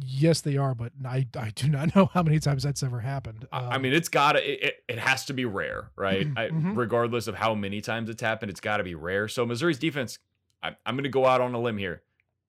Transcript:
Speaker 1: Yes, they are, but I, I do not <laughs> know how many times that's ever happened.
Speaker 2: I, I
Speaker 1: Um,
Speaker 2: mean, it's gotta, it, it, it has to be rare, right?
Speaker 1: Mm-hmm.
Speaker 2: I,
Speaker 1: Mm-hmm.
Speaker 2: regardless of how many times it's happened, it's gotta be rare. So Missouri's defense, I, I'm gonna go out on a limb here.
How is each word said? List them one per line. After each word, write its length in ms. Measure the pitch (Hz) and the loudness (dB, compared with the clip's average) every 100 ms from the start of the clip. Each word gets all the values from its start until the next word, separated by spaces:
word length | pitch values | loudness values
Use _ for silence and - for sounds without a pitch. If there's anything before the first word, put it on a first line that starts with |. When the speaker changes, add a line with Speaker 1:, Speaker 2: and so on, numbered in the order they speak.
Speaker 1:
Yes, 360 | 135 135 160 160 | -6 2 4 4
they 160 | 151 139 | 2 0
are, 180 | 139 | 0
but 180 | 120 117 139 | -2 -6 -10
I, 240 | 131 127 127 147 | -6 -2 -2 -4
I 140 | 110 | -8
do 180 | - 139 | -2 0
not 260 | 143 160 | 2 4
<laughs> 20 | 202 | 6
know 100 | 190 | 6
how 180 | 180 | 4
many 160 | 165 151 | 4 4
times 240 | 143 131 | 2 0
that's 180 | 139 135 | 0 -2
ever 160 | 135 123 | -4 -4
happened. 460 | 117 139 - - - | -4 -6 -8 -14 -8
Speaker 2:
I, 60 | 160 | -6
I 140 | 123 135 | -2 -2
Speaker 1:
Um, 60 | |
Speaker 2:
mean, 100 | 131 | 2
it's 160 | 147 170 | 2 2
gotta, 340 | 160 143 143 - | 2 4 4 2
it, 160 | 143 | 0
it, 200 | - - - | -2 -4 -8
it 100 | 117 | -4
has 260 | 120 131 - | 0 0 0
to 60 | |
be 120 | 123 | -4
rare, 460 | 123 95 73 50 - | -2 -2 -4 -6 -10
right? 320 | - 98 95 147 | -4 0 2 0
Speaker 1:
Mm-hmm. 120 | 123 | -2
Speaker 2:
I, 100 | 113 | -2
Speaker 1:
Mm-hmm. 260 | 160 170 | 0 0
Speaker 2:
regardless 540 | 208 117 117 117 117 110 | 0 0 2 2 0 -4
of 80 | 101 | 0
how 180 | 110 | 0
many 260 | 107 98 104 | 0 -2 -6
times 280 | 110 113 113 | -4 -4 -4
it's 120 | 110 | -4
happened, 280 | 117 110 104 | -2 -2 -4
it's 100 | 85 | -6
gotta 220 | 110 104 | -2 -2
be 140 | 92 82 | -2 -6
rare. 320 | 82 98 107 | -2 -2 -2
So 180 | 131 120 | -2 -2
Missouri's 320 | 120 170 135 | 0 0 0
defense, 400 | 160 139 117 - _ _ _ _ | -2 -4 -6 -10 _ _ _ _
I, 140 | 82 - | -10 -8
I'm 120 | - 127 | -6 -4
gonna 120 | 139 | 0
go 160 | 135 131 | 4 6
out 140 | 127 | 6
on 140 | 123 | 2
a 60 | 123 | 0
limb 180 | 120 104 | -2 -2
here. 240 | 98 82 _ _ _ _ | -4 -6 _ _ _ _